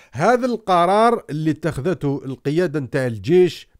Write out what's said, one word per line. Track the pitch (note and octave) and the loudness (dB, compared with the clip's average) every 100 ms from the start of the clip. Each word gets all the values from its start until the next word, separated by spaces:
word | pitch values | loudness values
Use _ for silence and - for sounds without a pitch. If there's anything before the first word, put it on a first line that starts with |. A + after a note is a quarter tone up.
| _ | _
هذا | A#2+ G3 B3 B3+ | -2 2 2 0
القرار | A#3 - F3 F3 G#3 A#3 A3+ - | -4 0 2 4 4 2 0 -4
اللي | D3+ D#3 | -4 -4
اتخذته | D3 E3 C3 D#3+ D#3+ C#3+ - | -2 -4 -4 -4 -4 -4 -4
القيادة | C3+ B2+ C#3+ D#3+ F3 D3+ | -8 -8 -2 0 0 -2
نتاع | B2 C#3+ B2+ | -4 -4 -2
الجيش | A2 G2 F3+ F3+ - - | -4 2 4 4 0 -20